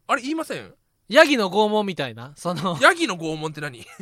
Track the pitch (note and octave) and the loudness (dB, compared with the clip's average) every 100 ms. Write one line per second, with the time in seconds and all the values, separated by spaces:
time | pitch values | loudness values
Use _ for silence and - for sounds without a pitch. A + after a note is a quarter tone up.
0 | - B3+ B3 D#4+ D#4 D#3 G2 - _ _ | -4 -4 -2 -6 -6 -10 -12 -20 _ _
1 | - A#3 D#4+ C#4 G3 F#3+ G#3+ G#3+ G3+ E3 | 0 6 6 6 2 2 2 2 -2 -4
2 | C3+ A2+ B2+ D3 E3+ E3+ F#3 D#3+ D4+ F4 | -6 -8 -16 -10 -6 -4 -2 4 4 4
3 | D4+ F3+ D#3+ D#3 D#3 D3+ D3 A#2+ - - | 0 -4 -4 -4 -6 -8 -10 -10 -20 -20